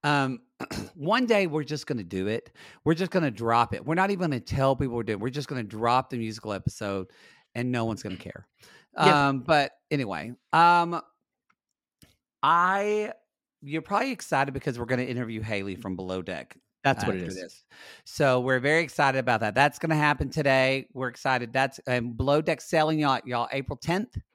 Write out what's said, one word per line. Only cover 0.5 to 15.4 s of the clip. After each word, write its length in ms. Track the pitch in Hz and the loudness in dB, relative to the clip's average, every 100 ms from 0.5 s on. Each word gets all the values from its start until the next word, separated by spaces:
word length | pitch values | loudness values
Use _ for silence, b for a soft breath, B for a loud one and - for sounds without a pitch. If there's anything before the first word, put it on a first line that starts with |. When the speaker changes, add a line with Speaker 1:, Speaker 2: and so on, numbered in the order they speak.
| _ - | _ -10
Speaker 1:
<clears throat> 240 | - 98 175 | -10 -10 -6
one 300 | 147 233 240 | 0 0 4
day 220 | 208 180 | 2 2
we're 160 | 151 | -2
just 240 | 139 151 - | -4 -8 -4
gonna 160 | 127 | -6
do 240 | 87 92 95 | -4 -4 -2
it. 240 | 113 - B B B | -4 -6 B B B
We're 100 | 147 | 0
just 160 | 165 185 | 0 0
gonna 220 | 185 151 | 0 0
drop 420 | 104 117 117 117 | -2 2 4 2
it. 100 | - | -2
We're 120 | 113 165 | -2 0
not 160 | 196 | 0
even 180 | 196 170 | 0 -2
gonna 100 | 127 | -2
tell 360 | - 135 135 127 | -4 2 2 2
people 200 | 135 117 | -2 -2
we're 60 | |
doing 160 | 107 104 | -4 -2
it. 40 | |
We're 80 | 117 | -4
just 160 | 135 131 | -6 -8
gonna 160 | 131 | -8
drop 480 | 101 107 117 123 127 | -8 -2 2 2 0
the 60 | 120 | -6
musical 360 | 113 107 110 | -6 -6 -6
episode, 540 | 98 - - 104 98 92 b b b b 120 | -4 -6 -6 -6 -4 -8 b b b b -6
and 160 | 123 | -2
no 140 | 123 113 | -2 -2
one's 180 | 107 | -4
gonna 120 | 107 92 | -8 -12
care. 280 | - - - _ b b b - | -14 -16 -20 _ b b b 4
Speaker 2:
Yeah. 340 | 151 147 139 | 6 6 4
Speaker 1:
Um, 100 | 135 | 0
but 320 | 123 151 139 _ _ | 2 2 2 _ _
anyway, 440 | 147 113 85 107 123 _ | -4 -2 -6 -8 -14 _
um, 480 | 156 170 175 170 170 - _ _ _ _ _ _ _ _ _ - _ _ _ | 4 6 6 2 -4 -8 _ _ _ _ _ _ _ _ _ -20 _ _ _
I, 680 | 139 170 180 196 208 214 214 - _ _ _ _ | 4 6 4 2 0 -2 -2 -10 _ _ _ _
you're 180 | 143 156 | -8 -8
probably 300 | 156 202 269 | -2 -2 0
excited 420 | 220 - 143 139 | -4 -2 0 0
because 240 | 135 - 120 | -2 -6 -6
we're 80 | 120 | -2
gonna 160 | 123 | -2
interview 400 | 127 123 117 110 | -2 -4 -4 -6